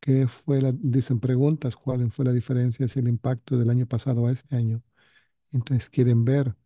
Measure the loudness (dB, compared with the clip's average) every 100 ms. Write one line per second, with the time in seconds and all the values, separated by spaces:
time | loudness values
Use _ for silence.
0 | 2 2 2 -2 -2 0 2 0 0 0
1 | 0 -2 0 2 2 0 -4 -6 -6 -2
2 | -2 -2 0 0 0 0 0 0 -4 -2
3 | -2 -2 -2 -6 -2 0 2 0 0 -4
4 | -2 0 0 -2 -4 -4 -2 -4 _ _
5 | _ _ _ _ _ -6 -2 -4 -2 0
6 | 2 4 2 2 0 -6